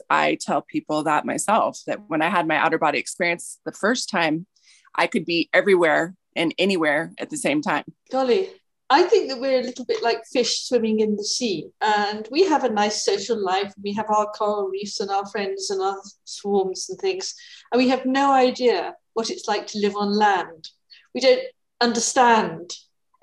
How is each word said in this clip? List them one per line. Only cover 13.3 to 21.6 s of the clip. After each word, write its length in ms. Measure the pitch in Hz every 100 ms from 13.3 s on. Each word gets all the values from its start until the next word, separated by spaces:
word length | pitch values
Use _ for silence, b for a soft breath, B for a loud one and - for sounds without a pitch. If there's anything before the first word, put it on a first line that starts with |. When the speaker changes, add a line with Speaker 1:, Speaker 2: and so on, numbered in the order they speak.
| 226
Speaker 2:
life. 320 | 190 190 202 -
We 120 | 202
have 160 | 202 208
our 220 | 214 208
coral 360 | - 208 208 196
reefs 320 | 190 208 -
and 120 | 196
our 160 | 196 202
friends 420 | 214 196 196 190
and 100 | 190
our 220 | 190 196 208 -
swarms 680 | - - 403 403 190 - -
and 100 | 370
things. 360 | 381 370 - - B B B
And 80 | 240
we 80 | 254
have 180 | 262 254
no 240 | 269 277
idea 640 | 269 254 240 247 196 185 - _
what 160 | - 233
it's 180 | - -
like 200 | 208 -
to 100 | 214
live 180 | 202 202
on 220 | 202 202
land. 520 | 214 185 180 165 - _ _ b b
We 80 | 247
don't 220 | 262 254 - -